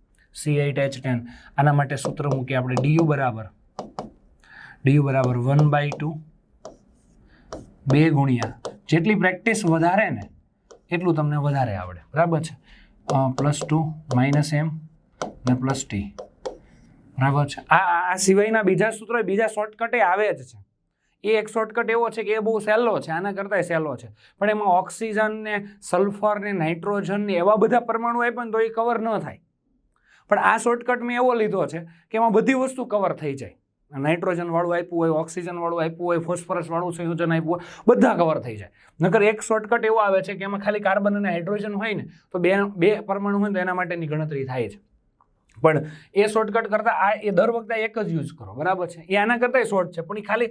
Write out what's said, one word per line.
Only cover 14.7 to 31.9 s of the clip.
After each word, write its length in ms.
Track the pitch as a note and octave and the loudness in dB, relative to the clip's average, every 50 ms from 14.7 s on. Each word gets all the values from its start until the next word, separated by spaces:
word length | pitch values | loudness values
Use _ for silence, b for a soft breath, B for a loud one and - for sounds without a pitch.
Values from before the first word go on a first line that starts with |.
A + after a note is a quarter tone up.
| D#3 D#3+ - - _ _ _ _ _ - - | -4 -8 -12 -16 _ _ _ _ _ -10 -10
ને 300 | - - - - B2 B2+ | -10 -10 -6 0 0 0
પ્લસ 320 | B2+ B2+ C3+ C3+ C3 - | 0 0 -2 -2 -4 -6
ટી, 280 | - G#2+ G2+ G2+ - - - - - _ _ - - - - b b b b b b b b b b - - | -6 -6 -6 -6 -6 -10 -16 -18 -20 _ _ -14 -12 -12 -14 b b b b b b b b b b -4 -2
બરાબર 280 | C3 C#3 C#3 C#3+ C#3+ | 0 2 2 2 0
છે? 140 | C#3 - - | -2 -4 -6
આ, 160 | - - D#3+ | 0 2 2
આ, 360 | F3 F#3+ F3 F3 E3+ F3+ F3+ F3+ | 4 4 2 0 0 0 -2 -2
આ 40 | |
સિવાયના 460 | F#3+ - F#3+ F#3+ G3+ G#3 A3 A3 A3 G#3 | 0 2 4 4 4 4 4 2 2 2
બીજા 280 | F#3 F#3 D#3+ G#3 A3+ | 2 2 2 2 0
સૂત્રો, 320 | A3 G#3+ A3 G3 A#3 A#3+ G#3 | -2 -4 -8 -4 -2 -2 0
બીજા 240 | F3+ G3 G#3 A3+ | 0 0 0 0
શોર્ટકટ 480 | G#3+ - G#3+ G#3+ G#3+ G#3+ - A#3 A#3 A#3+ | 0 0 -2 -6 -6 -6 -6 -6 -2 0
એ 60 | A#3 | 2
આવે 320 | G3+ F3 F3+ G3+ G#3+ G3+ D#3 | 2 4 4 2 2 0 -2
જ 100 | C3+ B2+ | -4 -8
છે. 160 | - - G2+ - _ _ _ _ _ _ _ _ _ _ _ - | -20 -20 -20 -20 _ _ _ _ _ _ _ _ _ _ _ -2
એ 40 | G#3 | 0
એક 200 | A3 G#3+ G#3 G#3+ | 0 0 0 -2
શોર્ટકટ 420 | - A3+ A3 A3 A3 A#3+ A3+ G3+ | -2 -4 -4 -2 -2 -4 -2 0
એવો 200 | A3+ A#3 A#3 A3+ | 0 0 0 0
છે 120 | - A3+ G#3 | -2 -4 -4
કે 80 | G3+ | -2
એ 80 | G#3+ A3 | -2 0
બહુ 200 | G#3 A3+ A3+ G#3+ | 0 0 -2 0
સહેલો 400 | G3+ G#3 G#3+ A3+ A#3+ A3+ G3 C#3 | 0 2 2 2 4 2 0 0
છે, 100 | - E3 | -2 -4
આના 220 | D#3+ E3+ G3 G3+ F#3+ | -6 -4 -4 -4 -6
કરતાંય 300 | F#3+ G3 G3 G#3 F#3 - | -6 -6 -2 0 -2 0
સહેલો 340 | E3+ E3+ D#3+ D#3+ D3 B2+ | 0 0 -2 -2 -2 -6
છે, 120 | A2+ - G#2+ - b b b b b | -8 -12 -16 -20 b b b b b
પણ 120 | G3+ G#3+ | 0 0
એમાં 180 | G#3+ G#3+ G#3 G3 | 0 2 2 2
ઓક્સિજન 720 | F3 F#3 F3 F3+ - - A3+ A3 G#3 G#3+ G#3+ G#3+ G#3+ A3 G#3+ | 2 2 2 -2 -6 -8 -6 -4 -2 0 0 0 -2 -6 -6
ને 220 | G#3+ G#3 G3+ G3+ G3+ B B | -6 -6 -6 -6 -8 B B
સલ્ફર 600 | - - F3+ F3+ G3 G3+ G3+ - G#3+ G#3+ G#3 G#3 | -10 -2 0 0 0 0 -2 0 0 0 0 0
ને 120 | G3+ G#3 G3 | -2 -4 -2
નાઇટ્રોજન 680 | F3+ D#3 D#3+ F3 E3 E3+ G3+ G#3 G3+ G3 E3 G3+ G#3 | -2 -2 -2 -2 -4 -4 -4 -4 -4 -2 -2 -2 -2
ને 120 | G#3 G3+ F#3+ | -2 0 0
એવા 240 | E3+ E3+ G3+ G#3+ | 2 4 4 4
બધા 240 | G3+ A3 A3+ B3 A#3+ | 6 4 4 4 2
પરમાણુ 400 | A#3+ A#3+ A3+ A3+ A#3 A#3 A#3 A#3+ | 0 0 -4 -2 -2 -2 -2 0
આપ્યા 240 | A#3+ A#3+ A#3 A#3+ A#3+ | 0 -2 -2 -4 -6
ને 60 | A3+ | -2
તો 80 | G#3+ A3+ | 0 0
એ 100 | A3+ A3+ | 0 0
કવર 320 | A3+ A3+ A#3 A#3+ A#3 G#3+ | 0 -2 0 0 0 0
ન 180 | A3+ A3+ G#3+ F#3 | -2 -2 -2 -4
થાય. 220 | D#3 C#3+ - - _ _ _ _ _ _ _ _ _ _ _ b b b b b b b | -4 -6 -12 -16 _ _ _ _ _ _ _ _ _ _ _ b b b b b b b
પણ 100 | G#3+ F#3+ | 0 4
આ 180 | - F#3+ G#3 | 4 4 4
શોર્ટકટ 440 | A3+ A#3 A#3+ A#3+ A#3+ A#3+ - B3 A#3 | 4 2 0 0 0 0 -2 -2 -2
મેં 160 | A#3+ A#3+ A#3+ | -2 -2 0
એવો 180 | A#3+ B3 B3+ B3 | 2 2 2 4
લીધો 320 | A#3 G#3+ G#3+ G3 F#3+ E3 | 2 0 0 0 0 -2
છે 140 | - - E3 - B | -2 -4 -8 -12 B